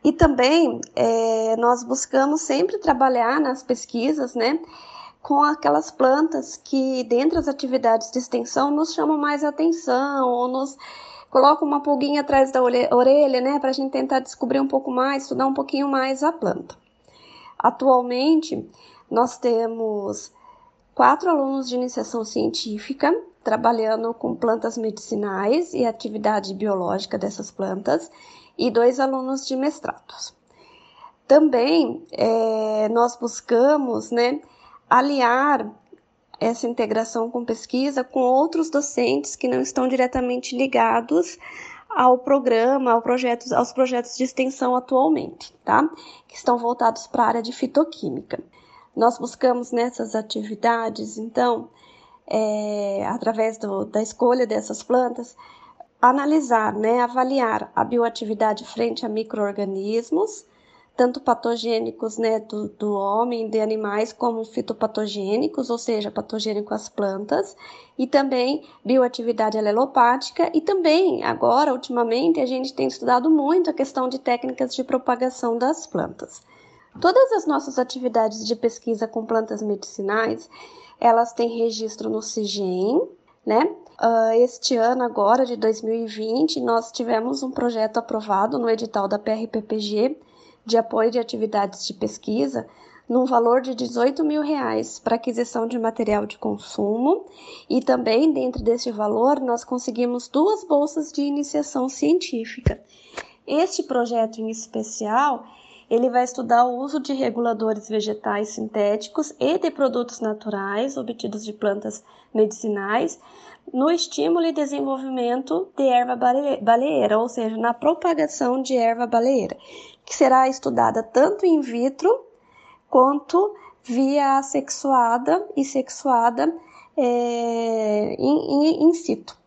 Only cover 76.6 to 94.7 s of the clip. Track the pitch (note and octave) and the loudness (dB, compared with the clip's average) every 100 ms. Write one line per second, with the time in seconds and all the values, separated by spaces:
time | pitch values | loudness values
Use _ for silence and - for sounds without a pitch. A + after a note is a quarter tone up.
76.6 | _ _ _ - E4+ A4+ C5 G#4+ D#4+ C#4+ | _ _ _ 0 4 6 4 4 0 -2
77.6 | C#4+ C4 B3 B3+ B3 A3+ A3 G#3+ G#3+ A#3 | -2 -4 -4 -4 -2 0 0 -2 -6 -2
78.6 | A#3 A3 - A3 A3 A3+ A3+ A3+ A3 G#3+ | -2 -4 -6 -4 -4 -6 -2 -2 -2 -6
79.6 | G#3+ G3+ - - G3 G#3+ A3+ A3+ - - | -4 -6 -6 -8 -2 -2 -2 -4 -10 -20
80.6 | - - - _ A#3+ A3+ A#3 - A#3 A#3 | -20 -20 -20 _ 4 4 2 0 -2 0
81.6 | A3+ A3 A3 - A3 A3 A3 - G#3 G3 | -2 -2 -8 -6 -6 -6 -6 -6 -4 -4
82.6 | F#3+ F3+ G3 D4 B4+ - _ _ - G#3+ | -2 0 2 0 -2 -10 _ _ 0 2
83.6 | E4+ - - - A#3 A3+ A3+ A3+ B3 - | 2 -2 -18 -2 2 4 4 4 2 0
84.6 | - A#3+ A3+ B3+ A#3+ A3 G3+ B3 B3+ A#3 | -2 2 2 2 -2 2 4 4 2 0
85.6 | A3 A3 A3 A3+ A3+ G#3+ A3 A#3+ D#4 C#4+ | 0 0 -2 -4 -4 -6 -4 0 0 0
86.6 | A#3+ A#3 A3+ - A#3 A3+ A#3 C4+ C4 C4 | 0 0 -2 -6 -2 0 0 -4 -6 -2
87.6 | A#3+ A3+ A3 A3+ A#3 A3+ G#3+ G3 G#3+ C4+ | -2 0 -2 -2 -4 -6 -2 0 0 0
88.6 | A#3 A3 A3+ G#3+ G3 G#3 G#3+ A3 A3 A3 | 0 -2 -2 -4 -2 -2 -2 -4 -4 -6
89.6 | G#3+ A3 G#3 G#3 B3+ D#4 _ _ - _ | -4 -6 -2 0 0 -2 _ _ -20 _
90.6 | - A3+ A3+ A3+ A3+ A#3+ A3+ A3+ G#3+ G#3+ | 0 0 2 0 2 0 -4 -4 -2 -2
91.6 | G3+ F#3+ - G3 G#3+ - - G#3+ C#4 - | -2 -6 -12 -6 -8 -6 -6 -2 -2 -4
92.6 | - - - - _ A#3+ B3+ A#3+ A#3 B3 | -10 -18 -20 -20 _ 0 2 2 4 2
93.6 | B3+ A#3+ B3 A#3+ B3 C#4 D#4 D4+ D4 D4+ | 0 -6 -6 0 0 0 -2 0 -2 -2
94.6 | A#3 | -2